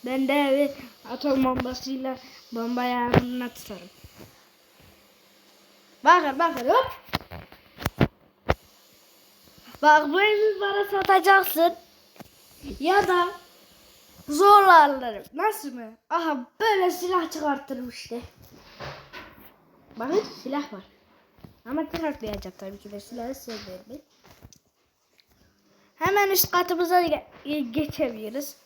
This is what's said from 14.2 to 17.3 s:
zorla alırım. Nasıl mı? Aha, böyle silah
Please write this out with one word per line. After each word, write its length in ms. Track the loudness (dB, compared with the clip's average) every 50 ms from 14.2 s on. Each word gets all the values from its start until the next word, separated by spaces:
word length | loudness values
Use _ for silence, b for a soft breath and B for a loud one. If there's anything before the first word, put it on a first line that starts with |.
| -12 -8
zorla 560 | 0 4 6 8 8 8 10 10 10 10 8
alırım. 400 | 8 2 -2 -6 -10 -10 -10 -14 -16 -8
Nasıl 400 | -4 -2 -2 -2 -4 -10 -12 -14
mı? 180 | -14 -16 -18 -20 _ _ _
Aha, 360 | -4 -2 -2 -2 -4 -4 -8 _ _ _
böyle 300 | 0 2 2 2 2 0
silah 400 | 0 -2 -4 -2 0 -2 -2 -2